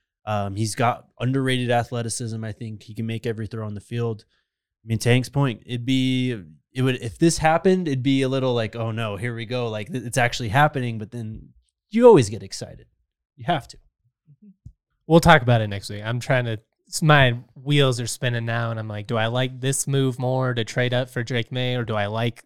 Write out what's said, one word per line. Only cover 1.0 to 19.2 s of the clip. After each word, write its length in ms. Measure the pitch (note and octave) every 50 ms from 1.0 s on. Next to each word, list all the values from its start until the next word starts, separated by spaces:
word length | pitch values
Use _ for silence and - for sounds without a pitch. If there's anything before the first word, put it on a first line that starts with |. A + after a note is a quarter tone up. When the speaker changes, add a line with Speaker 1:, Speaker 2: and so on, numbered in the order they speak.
| - _ _ -
Speaker 1:
underrated 500 | A#2 B2 C3 C3+ C3 C3 C3 B2+ B2 A#2
athleticism. 760 | B2 A#2+ A#2 - - A#2+ A#2 A2+ G#2 - B2 A2+ A2 A2+ A2
I 80 | A2 G2+
think 300 | - A#2+ A2+ G#2+ G#2 -
he 120 | - A2
can 120 | A2 A#2
make 180 | A2+ A2+ A2+ -
every 200 | B2 A2+ G#2 A2+
throw 180 | G2 - A2 A2
on 100 | G#2+ G#2
the 60 | G2+
field. 440 | - _ A#2 A#2 A#2+ A#2 A2+ G#2 - _ _ _ _ _ _ _ _ _ _ _ _
I 40 | A2
mean, 100 | A2+ G#2+
to 100 | - B2
Hank's 200 | A#2+ B2+ B2+ -
point, 340 | - C#3+ C#3 C3+ A2+ - -
it'd 220 | - B2+ B2 A#2+
be, 500 | A#2 C3 C3 B2+ B2+ C3 B2+ B2+ B2+ B2 G#2+ F2 D#2 D#2+ - _ _ _
it 100 | C3 B2+
would, 140 | C3+ B2+
if 220 | A#2+ - A#2+ - -
this 200 | E3 E3 D#3+ -
happened, 500 | - D#3 D#3+ E3+ - F#3+ F#3 F#3 F3+ D#3
it'd 140 | C3+ C3 B2
be 200 | C#3 C3+ C3+ C3+
a 60 | C3
little 240 | C3 C3+ C3 C3 B2
like, 240 | A#2+ A2+ G#2+ -
"Oh 140 | A#2 A2+ A2+
no, 260 | A2 A2+ A#2 G#2+ G2+
here 180 | G2 A#2+ B2 A#2
we 120 | A2+ A#2
go." 220 | G#2 B2 B2 B2 A#2
Like, 200 | G#2+ G#2+ G#2 G2+
th-, 140 | - B2+ G#2
it's 140 | A#2+ - C3+
actually 320 | A#2+ A#2+ - - B2 A2+
happening. 480 | F#2 C3+ D3 D3+ D3+ C#3+ B2 A#2+ A2+ A2
But 120 | G#2+ G2+ -
then 380 | A#2+ A2+ A2 A2 A#2 - - _ _ _ _ _ _ _ _
you 160 | - A3+ A#3+
always 220 | B3 A3 E3 A#2 G2
get 140 | A2 G2 F#2
excited. 440 | F#2+ - - G2 E2+ - - - _ _ _ _ _ _ _ _ _ _
You 80 | - B2
have 200 | C3+ E3+ D3 - -
to. 100 | - - _ _ _ _ _ _ _ _ _ _ D3 _ - G#3 - _ _ - - _ _ _ _ _ _ -
Speaker 2:
We'll 120 | D#3 E3+
talk 220 | D#3 E3 E3 D3+ A#2
about 180 | A#2+ A#2+ A2+
it 80 | A2 G#2
next 200 | G2+ G2+ G2 -
week. 140 | G#2 G#2 G#2
I'm 140 | A2 A#2 B2
trying 280 | A2+ - C3+ B2+ B2
to, 120 | A#2 A2+ G#2 - _ _ _ _ _
s-, 120 | - -
my 380 | - D#3 D3+ D3 C3+ B2+ A#2 A#2+ B2+ - _
wheels 460 | - B2+ C3+ D3 D3 C#3 C3 B2+ A2+
are 80 | A#2+ A2+
spinning 360 | - - - B2 A#2+ A#2 A#2
now, 280 | A#2 A2+ A#2 A#2 A2+ A2+
and 80 | A2
I'm 80 | A2 A2
like, 180 | G#2+ G#2 G2+
"Do 100 | G#2 A#2
I 100 | A2+